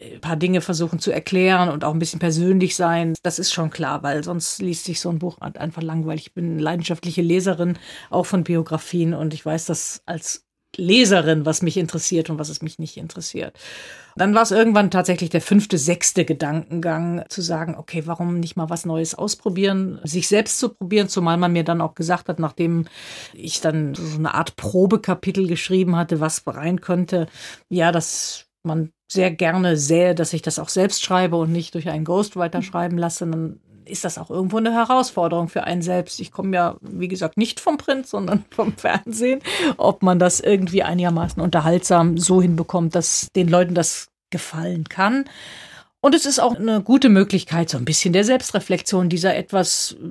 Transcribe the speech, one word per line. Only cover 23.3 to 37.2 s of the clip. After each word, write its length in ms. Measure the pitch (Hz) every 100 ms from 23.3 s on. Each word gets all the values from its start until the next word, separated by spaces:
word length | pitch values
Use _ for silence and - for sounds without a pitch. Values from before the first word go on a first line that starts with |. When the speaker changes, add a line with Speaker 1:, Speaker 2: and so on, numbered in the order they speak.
Speaker 1:
ich 280 | - - -
dann 340 | 165 156 147
so 240 | 139 160 151
eine 160 | 160
Art 220 | - - -
Probekapitel 880 | 208 185 190 220 214 180 - 190 190
geschrieben 500 | 170 - 185 180 170
hatte, 240 | 170 160
was 220 | 156 - -
rein 340 | 139 156 180
könnte, 480 | - 180 180 180 160 - - - _
ja, 200 | 175 170
dass 560 | 170 160 - - - - _
man 280 | 165 160 160 - _
sehr 200 | 190 185
gerne 460 | 165 165 180 180 156
sähe, 380 | 139 165 180
dass 200 | 170 160
ich 80 | 160
das 160 | 160 156
auch 100 | 156
selbst 340 | 185 190 -
schreibe 340 | - 185 185 170
und 140 | 160
nicht 240 | 170 165
durch 140 | 170 165
einen 160 | 156
Ghostwriter 540 | 156 180 208 185 170 175
Speaker 2:
Mhm. 60 |
Speaker 1:
schreiben 340 | 170 170 175 170
lasse, 280 | 170 165 175
dann 340 | 160 160 - _ - -
ist 180 | 196
das 140 | 180 165
auch 100 | 160
irgendwo 300 | 160 185 214
eine 160 | 226
Herausforderung 720 | 233 226 254 254 - 170 170 165
für 160 | -
einen 160 | - 175
selbst. 400 | 170 180 175 -
Ich 100 | 196
komme 240 | - 190
ja, 220 | 185 175 -
wie 260 | - 190 180
gesagt, 300 | 185